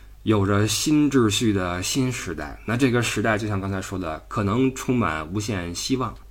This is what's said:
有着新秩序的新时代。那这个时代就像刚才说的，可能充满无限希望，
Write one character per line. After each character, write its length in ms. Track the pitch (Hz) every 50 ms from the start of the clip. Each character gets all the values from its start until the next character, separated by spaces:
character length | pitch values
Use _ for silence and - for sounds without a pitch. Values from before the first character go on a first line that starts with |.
| - - - - -
有 200 | - 110 107 95
着 240 | 95 104 101 107 107
新 420 | 107 - - 156 151 151 147 143
秩 200 | 135 135 117 107
序 240 | 101 - 127 110 104
的 280 | 98 90 90 87 90 95
新 300 | - - 139 131 127 123
时 220 | - - 95 82
代。 260 | 73 76 71 60 - -
那 100 | - 113
这 140 | 117 143 127
个 100 | 117 120
时 220 | 120 - - - 104
代 160 | 117 110 104
就 100 | 110 107
像 100 | 104 95
刚 120 | 95 98
才 100 | 98 95
说 180 | 92 - 98 92
的， 240 | 90 82 78 78 - -
可 160 | - - 104
能 300 | 98 98 120 131 131 127
充 200 | - - - 127
满 320 | 123 110 85 78 78 78 76 87
无 80 | 104
限 340 | 104 107 110 92 87 85 87
希 220 | 90 - - 131
望， 180 | 123 127 110 - - - -